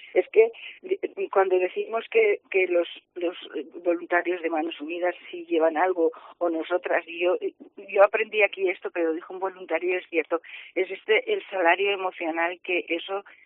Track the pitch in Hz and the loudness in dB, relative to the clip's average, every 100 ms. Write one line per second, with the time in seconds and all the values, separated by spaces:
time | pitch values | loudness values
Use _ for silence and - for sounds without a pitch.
0 | - - - - - - - - 370 381 | -2 0 4 6 4 2 -16 -12 -4 -4
1 | - - 370 403 381 185 359 - - - | -4 -6 0 2 4 4 2 -2 -6 -6
2 | - - 311 - - 190 180 175 170 - | 0 4 4 2 0 0 2 2 0 -6
3 | - - 175 180 - - - 170 175 170 | -16 -6 -6 -6 -10 -10 -10 -4 -2 -2
4 | 170 175 170 175 160 160 170 - 147 170 | 0 0 0 -2 -2 -2 -4 -6 -10 -4
5 | 180 175 - 180 165 165 165 156 185 180 | -4 -4 -10 -14 -2 2 2 4 2 2
6 | 160 - - - 175 160 156 180 180 170 | 0 -2 -12 -4 -2 -2 -2 -2 0 -2
7 | - 170 - - 392 - - - 196 196 | -4 -2 0 0 -4 -8 -16 -20 -2 4
8 | 202 214 220 214 202 - 190 185 202 180 | 4 4 -2 2 0 2 -2 -2 -6 -2
9 | 165 160 - 185 190 185 185 165 180 180 | -2 -2 -8 -8 -8 -8 -6 -2 -2 -2
10 | - 165 - 165 - - - 170 185 190 | -2 -4 -2 -4 -6 -18 -6 -4 -4 -4
11 | - 214 - 202 - 190 170 180 202 196 | 0 0 2 -4 -4 2 4 4 2 0
12 | 185 - 170 165 170 180 - 175 - 165 | -4 -4 -4 -2 -2 -2 -4 -4 -2 -6
13 | - 196 - - | -4 -8 -10 -20